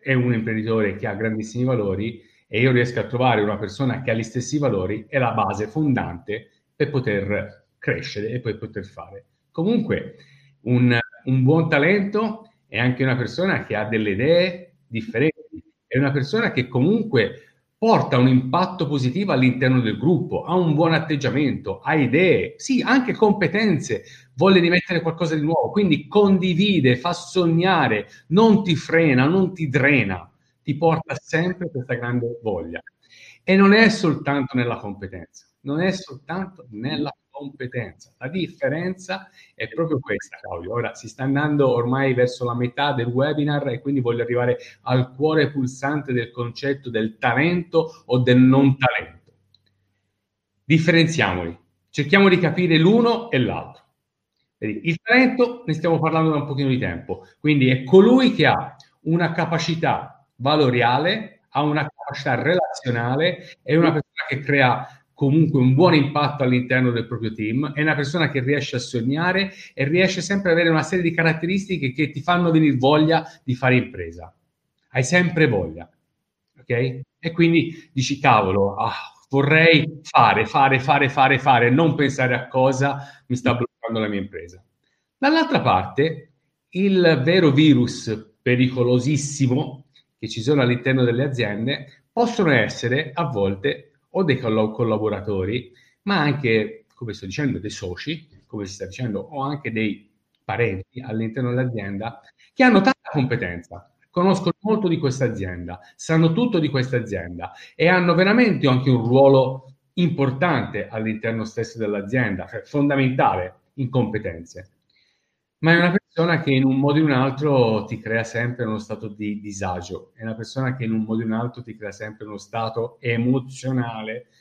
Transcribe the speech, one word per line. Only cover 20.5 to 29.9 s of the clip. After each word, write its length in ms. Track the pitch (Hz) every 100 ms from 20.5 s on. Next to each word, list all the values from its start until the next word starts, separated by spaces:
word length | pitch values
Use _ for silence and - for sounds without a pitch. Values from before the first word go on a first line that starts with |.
un 180 | 180 175
buon 220 | 147 165
atteggiamento, 840 | 160 160 151 131 117 147 98 98 92
ha 140 | -
idee, 600 | 156 127 131 185 120 90 -
sì, 240 | - 254
anche 320 | - 262 247
competenze, 920 | - 214 202 160 196 220 160 - 107 - - _
vuole 260 | - 180 190
rimettere 420 | 170 175 - 175
qualcosa 320 | 165 165 170
di 80 | 156
nuovo, 260 | 147 160 120
quindi 380 | 202 202 151 -
condivide, 880 | 208 202 190 185 165 202 185 127 123
fa 160 | 175
sognare, 960 | 170 - 185 170 165 180 180 131 107 104 - -
non 360 | 170 226 202
ti 100 | 180
frena, 520 | 160 - 160 165 127 135
non 260 | 185 185
ti 160 | 185 156
drena, 580 | 135 131